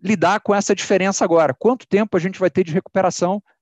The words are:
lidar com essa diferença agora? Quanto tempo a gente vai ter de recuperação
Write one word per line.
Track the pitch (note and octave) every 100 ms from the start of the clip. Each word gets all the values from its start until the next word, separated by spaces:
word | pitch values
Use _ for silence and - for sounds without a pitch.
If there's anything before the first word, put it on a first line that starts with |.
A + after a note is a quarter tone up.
lidar | F3+ G3+ E3 G#3
com | -
essa | G3+ G3 G3
diferença | - G3 F#3+ F#3+
agora? | F#3+ E3 D3+
Quanto | C3 A3 B3+ -
tempo | G3 A3 F#3
a |
gente | F3+ -
vai | F3+
ter | - E3+
de |
recuperação | F3 - F#3+ F#3 - F3 G#3 - _